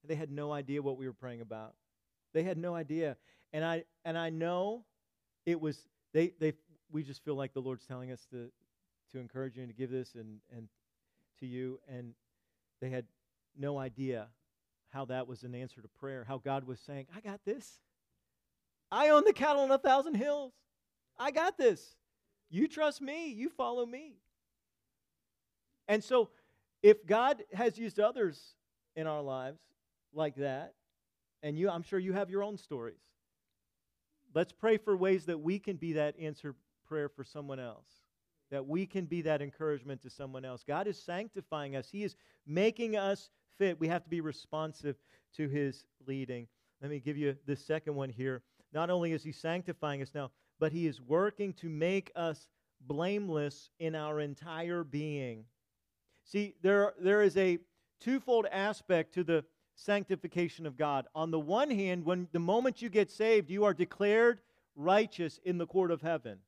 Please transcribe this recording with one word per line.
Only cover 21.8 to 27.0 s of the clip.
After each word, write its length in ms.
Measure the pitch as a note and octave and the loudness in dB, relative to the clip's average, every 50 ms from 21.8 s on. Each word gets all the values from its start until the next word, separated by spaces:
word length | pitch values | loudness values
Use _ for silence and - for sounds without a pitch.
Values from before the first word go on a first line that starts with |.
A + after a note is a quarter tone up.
| - - - _ _ _ _ _ _ _ _ _ _ _ | -4 -20 -20 _ _ _ _ _ _ _ _ _ _ _
You 180 | D#3 F3+ C#4+ | 0 0 0
trust 340 | D#4 - D4+ D#4 D4+ C#4+ - | 0 0 0 0 0 0 -2
me. 260 | C#4+ C4 D4 D#4+ E4+ D#4 A#3+ | -8 -8 -8 -6 -8 -8 -8
You 160 | G#3 B3 E4 | -6 -6 -6
follow 360 | - - B3+ A#3+ A#3+ B3 A#3+ | -4 -4 -4 -2 -2 -2 -4
me." 300 | A#3 A#3+ C4 D#4 D#4 A#3 _ _ _ _ _ _ _ _ _ _ _ _ _ _ _ _ _ _ _ _ _ _ _ _ _ _ _ _ _ _ _ _ _ _ | -4 -6 -14 -16 -18 -20 _ _ _ _ _ _ _ _ _ _ _ _ _ _ _ _ _ _ _ _ _ _ _ _ _ _ _ _ _ _ _ _ _ _
And 160 | - G#3 G#3+ G#3 | 0 0 0 2
so 280 | - B3+ B3 A3 - _ _ _ _ _ _ _ _ _ _ | 2 4 4 4 2 _ _ _ _ _ _ _ _ _ _
if 240 | - G#3 G#3+ G#3 | 10 10 10 10